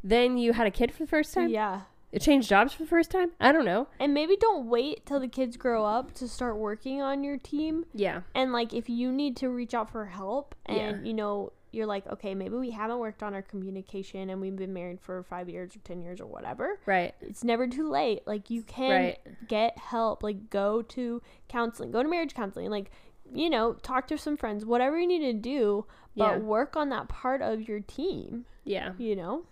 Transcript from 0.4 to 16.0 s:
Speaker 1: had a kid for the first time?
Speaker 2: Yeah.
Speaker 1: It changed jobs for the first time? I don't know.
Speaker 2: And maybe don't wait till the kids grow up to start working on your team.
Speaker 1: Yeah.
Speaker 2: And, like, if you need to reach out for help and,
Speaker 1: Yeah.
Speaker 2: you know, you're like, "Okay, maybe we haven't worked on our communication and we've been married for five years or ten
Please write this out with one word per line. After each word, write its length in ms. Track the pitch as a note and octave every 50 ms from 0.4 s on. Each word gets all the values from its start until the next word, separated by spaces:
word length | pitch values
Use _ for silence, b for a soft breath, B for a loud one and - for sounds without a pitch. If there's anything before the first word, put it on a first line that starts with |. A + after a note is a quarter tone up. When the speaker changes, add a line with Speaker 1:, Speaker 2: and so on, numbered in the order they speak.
| A#3+ A#3 A#3
Speaker 1:
had 140 | A3 A#3
a 40 | G#3
kid 200 | F#3+ - A#3 B3+
for 80 | - -
the 60 | D#4+ -
first 240 | - D4+ D#4 - -
time? 160 | F#4 F4 A#3+
Speaker 2:
Yeah. 320 | A3+ G#3+ G#3+ G3+ F#3 G3 F#3+ - - - - -
Speaker 1:
It 120 | - G#3
changed 260 | - D#4 C#4+ C4+ A#3
jobs 240 | - G3+ G3 A3+ C#4+ -
for 100 | - D#4+
the 40 |
first 240 | - E4+ E4+ E4 -
time? 200 | - F#4 F4+ E4+ -
I 140 | - - B3
don't 140 | D4 D#4+ C4+
know. 240 | F#3+ F3 G#3+ C4 - - -
Speaker 2:
And 140 | B3+ D4 C#4+
maybe 240 | D4 D#4 D#4+ G4
don't 320 | G4 A4 A4+ G4+ D#4 B3 A3+
wait 360 | A#3+ A#3 B3+ D4 D4+ - _
till 140 | - C#4+ C#4
the 80 | C4
kids 300 | B3 - C4 C4 A#3+ A#3+
grow 260 | - - B3+ A#3 A3+ G#3+
up 300 | G#3 G#3+ A#3+ C4 C4 -
to 140 | - B3+ A#3
start 260 | - - B3+ B3 A3
working 460 | G#3 G#3+ G#3 G#3 A3 - C4 C4 C#4
on 200 | C#4 C4+ C#4 C#4
your 140 | C#4 C#4+ C#4+
team. 480 | C4 - - D4 D4 D#4 D#4+ D#4 D#4+ E4 - -
Speaker 1:
Yeah. 280 | G#3+ G3 F3+ - F3 F3+ - -
Speaker 2:
And, 200 | B3+ C4 C4 B3
like, 200 | A#3+ A#3 A3+ -
if 160 | A#3 A#3 -
you 220 | A#3 A#3 B3 B3+
need 240 | B3+ C4+ D4 C#4+ A#3+
to 120 | - C4+ B3+
reach 240 | B3 B3 A#3+ A3 -
out 160 | A#3 A3 A3
for 160 | - A3+ G#3+
help 500 | G3 F3 G3 F#3+ F#3+ A3+ C#4 D4 - - - -
and, 100 | - G#3+
Speaker 1:
Yeah. 200 | G#3+ G#3+ G#3+ G#3 G3+ -
Speaker 2:
you 100 | A3 A3+
know, 380 | G#3+ G#3 G#3 G3+ G3+ G3 - - - - - -
you're 120 | A3 A3
like, 220 | G#3+ G3+ G3+ G3
"Okay, 260 | - - - - G3+ F#3+
maybe 220 | F#3+ F#3+ F#3+ G#3+
we 160 | B3 C4 A#3+
haven't 280 | A3+ G#3 G#3+ A3 A#3+ B3
worked 220 | A#3 A3 G#3+ - A3
on 100 | G#3 G3
our 80 | G3
communication 880 | G3 - - G3 F#3+ G3 F#3+ F#3+ F#3+ - - F#3+ F#3+ - - F#3+ F#3+ F#3+
and 100 | F#3+ F#3+
we've 160 | F#3+ F#3+ F#3+
been 160 | F#3+ F#3+ F#3 F#3+
married 280 | F3+ F3 F3+ F3 F#3
for 200 | - - F#3 F#3 F3
five 260 | - F3+ F3+ F3+ F3
years 260 | E3 F3+ F3+ F3+ -
or 40 | G#3+
ten 220 | - - F3 F3